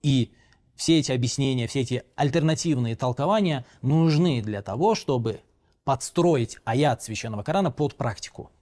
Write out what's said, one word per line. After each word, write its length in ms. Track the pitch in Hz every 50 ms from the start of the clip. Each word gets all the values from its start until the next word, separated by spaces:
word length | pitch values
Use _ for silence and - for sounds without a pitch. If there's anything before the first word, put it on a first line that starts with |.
| -
И 300 | 147 139 131 117 - _ _ _ _ _ _ _ _ _
все 240 | - - - 165 160
эти 120 | 143 -
объяснения, 540 | 131 127 120 120 - - 139 135 131 127 120
все 160 | 113 - 139
эти 220 | 127 - 127 120 - _ _
альтернативные 800 | - 147 143 127 170 147 160 160 - - 170 151 127 123 113 113
толкования 720 | - - 127 120 - 139 170 208 220 202 175 151 135 123 - - _
нужны 640 | - 127 143 160 165 165 151 147 175 180 143 120 104
для 180 | 107 104 101
того, 320 | 98 - 98 120 170 220 220
чтобы 480 | - - - 139 123 113 113 104 - _ _ _ _ _ _ _ _ _
подстроить 760 | - 135 127 - - - - 170 175 165 135 117 - - - _
аят 380 | - 113 131 151 147 120 -
Священного 400 | - - 110 - - 113 110 101
Корана 300 | 101 - 160 196 196 165
под 240 | - - 151 139 -
практику. 560 | _ - 120 104 - - - _ - - - _ _